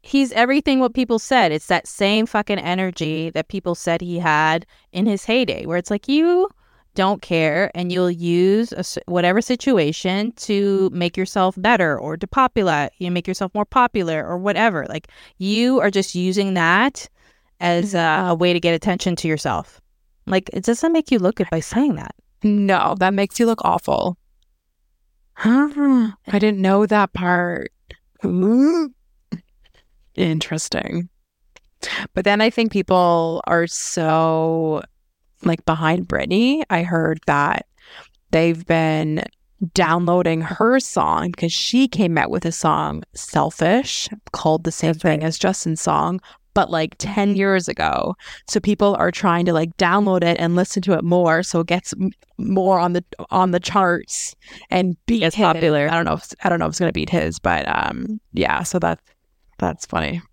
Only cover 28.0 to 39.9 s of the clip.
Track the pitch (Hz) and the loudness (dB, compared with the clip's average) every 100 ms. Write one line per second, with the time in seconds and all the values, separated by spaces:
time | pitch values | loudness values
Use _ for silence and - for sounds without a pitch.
28 | _ _ 190 180 190 240 285 339 302 _ | _ _ -2 0 2 4 4 2 -2 _
29 | _ _ _ 175 _ _ _ _ _ _ | _ _ _ -14 _ _ _ _ _ _
30 | _ - 175 160 - 160 - - - 170 | _ -2 0 0 -4 -6 -4 -4 -4 -6
31 | 175 _ _ _ _ - _ _ - - | -8 _ _ _ _ -20 _ _ -10 -10
32 | 208 - 190 208 220 226 226 202 180 185 | -6 -2 0 2 2 2 0 0 2 4
33 | 175 170 165 165 - 170 170 - - - | 4 4 0 -4 0 0 0 -4 -6 -2
34 | 160 160 160 160 160 165 160 151 - _ | 2 2 2 2 0 0 0 -2 -6 _
35 | _ _ _ _ - 165 - 156 160 180 | _ _ _ _ -2 0 -2 0 0 0
36 | 175 - - 190 247 302 - 175 175 165 | -2 -4 0 2 2 0 0 -2 0 0
37 | 160 160 - 143 147 - - _ - - | 0 0 0 0 2 -2 -6 _ -20 -20
38 | - _ _ 165 170 165 175 165 160 156 | -20 _ _ 2 2 0 0 0 2 0
39 | 156 156 - _ _ _ 175 - 165 | -2 -4 -6 _ _ _ -4 0 2